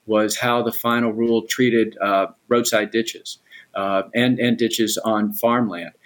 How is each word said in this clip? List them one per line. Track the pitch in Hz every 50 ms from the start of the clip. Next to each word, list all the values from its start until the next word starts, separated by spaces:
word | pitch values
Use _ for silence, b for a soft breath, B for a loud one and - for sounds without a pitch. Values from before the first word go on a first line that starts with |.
| _
was | - 107 107 107 107 -
how | - 123 120 120 120 117
the | 113 110
final | - - 120 117 120 120 117 107
rule | 110 117 117 117 113 110
treated, | - - - 127 123 113 117 110 107 - -
uh, | 98 101 101 98 95 92 - _ _ -
roadside | 120 120 117 - - 110 107 104
ditches, | - 113 113 113 - 92 - - - B B B B B B B -
uh, | 101 98 98 98 95 95 - -
and, | 117 123 127 127 117
and | 120 120 117
ditches | 113 120 110 113 - 113 107 110 -
on | - 113 110 104 104 104 104
farmland, | - - 117 117 123 120 107 90 85 85 82 - B B